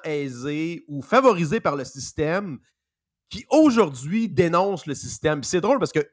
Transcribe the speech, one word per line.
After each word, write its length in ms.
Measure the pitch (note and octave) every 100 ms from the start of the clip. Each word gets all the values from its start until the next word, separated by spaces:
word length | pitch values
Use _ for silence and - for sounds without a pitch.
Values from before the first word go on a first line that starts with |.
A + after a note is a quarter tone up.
aisé 800 | E3 D3 C#3+ A#2+ C3+ D3 D#3+ E3+ -
ou 140 | C#3+
favorisé 580 | B2 A#3+ C4+ F#3 E3 G#3
par 160 | E3+ C#3+
le 80 |
système 760 | B2+ C3+ - - D3+ F3+ G#3 C3 _ _ _ _ _ _ _
qui, 140 | F#3+ -
aujourd'hui, 800 | D4 D#4 A3+ F3+ C3 C3+ G#3+ A3+
dénonce 580 | C#3+ F3 E3+ G3 F#3 -
le 80 |
système. 460 | C3+ C3 - D#3 D3
Puis 100 | B2+
c'est 100 | F3+
drôle 180 | G3+ C4+
parce 140 | E3
que 80 | D#3 D3